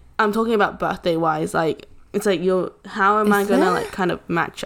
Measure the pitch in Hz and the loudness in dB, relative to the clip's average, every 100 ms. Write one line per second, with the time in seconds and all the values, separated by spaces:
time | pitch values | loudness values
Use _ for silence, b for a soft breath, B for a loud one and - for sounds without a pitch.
0 | - - 214 214 226 226 190 - 170 180 | -16 -2 0 0 0 2 0 0 -6 -2
1 | 180 165 165 156 165 165 160 - - - | -2 0 0 -2 -2 -2 -2 -4 -10 -20
2 | - 202 208 180 180 185 175 - 190 220 | -8 -4 -2 0 0 0 -2 -10 -14 0
3 | 196 214 214 202 202 - 359 - 440 - | 2 4 4 2 4 2 4 0 -4 -4
4 | 180 165 - 170 - - | -4 -4 -4 -4 -4 -6